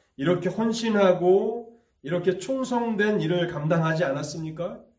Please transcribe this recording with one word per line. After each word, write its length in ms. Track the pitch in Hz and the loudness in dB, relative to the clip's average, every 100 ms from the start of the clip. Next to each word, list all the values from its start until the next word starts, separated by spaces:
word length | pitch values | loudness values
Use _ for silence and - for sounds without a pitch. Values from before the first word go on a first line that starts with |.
| _ - | _ -6
이렇게 320 | 139 180 202 | -2 0 -2
헌신하고 1300 | 196 226 220 226 208 190 170 180 196 220 - - - _ _ | -2 -2 0 0 4 4 6 6 4 4 -4 -10 -18 _ _
이렇게 360 | 139 175 185 180 | -6 -2 0 -2
충성된 840 | - 269 254 240 233 202 214 202 | -2 -4 -2 -2 -2 0 0 0
일을 280 | 156 175 170 | 0 0 -2
감당하지 560 | 147 156 170 160 160 | -2 0 2 2 0
않았습니까? 800 | 135 143 151 170 160 160 180 233 - | 0 -2 -6 -8 -10 -8 -8 -10 -20